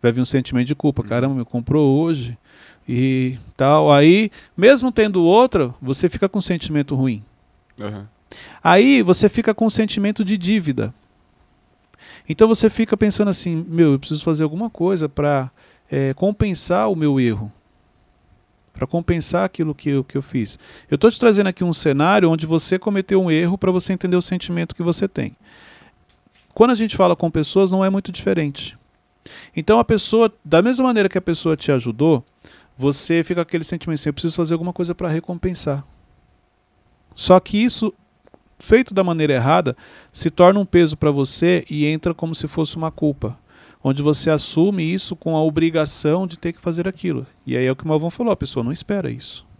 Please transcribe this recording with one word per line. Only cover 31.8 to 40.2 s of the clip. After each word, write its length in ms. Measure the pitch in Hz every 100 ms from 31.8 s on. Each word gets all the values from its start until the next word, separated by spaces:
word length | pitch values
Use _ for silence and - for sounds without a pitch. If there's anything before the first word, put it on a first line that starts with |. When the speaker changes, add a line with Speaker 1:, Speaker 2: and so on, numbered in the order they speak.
| 120 110 156 143 - _ - - _ _
Speaker 1:
você 480 | 135 139 - 165
fica 120 | 160 175
com 120 | 165
aquele 160 | 170
sentimento 340 | 160 170 - 156
assim, 100 | 156
"Eu 20 |
preciso 240 | 139 165 156
fazer 160 | 165
alguma 200 | 165 175
coisa 220 | 175 175
pra 140 | 175 180
recompensar." 720 | 156 - 175 185 175 - 139 139 _ _ _ _ _ _ _ _ _ _ _ _
Só 260 | - - 185
que 160 | - 208
isso, 380 | 233 - 220 - _ _ _ _ _ _
feito 340 | - 220 262
da 100 | 196
maneira 300 | 180 165 151
errada, 420 | 135 120 170 151 120 - - _
se 160 | -